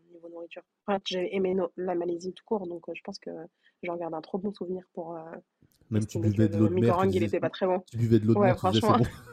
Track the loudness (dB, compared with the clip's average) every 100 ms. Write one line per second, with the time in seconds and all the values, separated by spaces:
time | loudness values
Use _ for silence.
0 | _ -20 -16 -14 -14 -16 _ _ -2 -2
1 | -2 -4 -2 0 0 0 -2 -4 -4 -2
2 | -2 -4 -8 -12 -6 -4 -4 -10 -12 -14
3 | -12 -14 -12 -14 -16 _ _ _ -8 -6
4 | -6 -8 -6 -6 -6 -8 -8 -8 -10 -12
5 | -10 -12 -12 -16 _ _ _ _ -4 -2
6 | -2 0 0 2 2 4 2 4 2 4
7 | 2 2 0 0 -2 -2 0 0 -4 -2
8 | 4 4 6 4 4 4 2 4 4 4
9 | 4 -2 -20